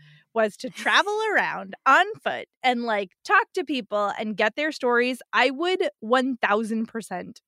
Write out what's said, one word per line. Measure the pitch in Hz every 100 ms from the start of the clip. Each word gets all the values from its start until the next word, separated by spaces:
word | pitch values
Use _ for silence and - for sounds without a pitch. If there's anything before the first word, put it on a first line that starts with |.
| - - _
was | 226 220 -
to | 254
travel | - 220 233 320 427 440
around | 330 175 147 196 196 254
on | 294 392 440
foot | 220 123 - _
and, | 254 247
like, | 233 208 190 _
talk | - 392 453
to | -
people | 294 269 202 208 202 -
and | 220 202
get | 220
their | 254 302
stories, | - 247 240 247 254 -
I | 214 254
would | 262 349 370 359 -
one | 220 254 254 247
thousand | - 214 220 220 220
percent | 233 - 180 180 -